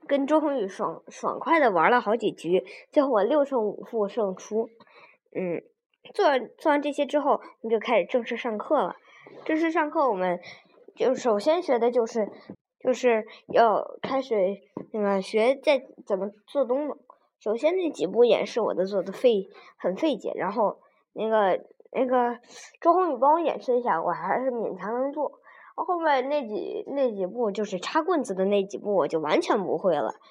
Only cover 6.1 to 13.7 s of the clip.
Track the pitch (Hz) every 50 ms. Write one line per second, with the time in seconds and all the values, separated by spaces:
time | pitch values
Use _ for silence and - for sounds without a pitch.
6.1 | - - 392 311 277 254 220 - - - - 330 285 302 277 294 277 294 285 262
7.1 | 285 294 269 269 220 - - - - _ - 226 233 214 - 226 240 196 175 -
8.1 | - 247 226 - 240 226 - 240 214 208 - - 311 269 196 175 - - _ -
9.1 | - - - - - - - - 311 311 330 330 320 349 302 302 320 330 285 254
10.1 | 208 185 185 180 175 180 - - - - _ _ _ _ _ - - - 226 247
11.1 | 262 - - 247 208 208 208 311 320 359 359 - 262 226 233 247 240 247 226 220
12.1 | - 233 202 - - - - - - - _ _ _ _ - 254 247 - 254 247
13.1 | 226 220 214 - - - _ - - - 233 220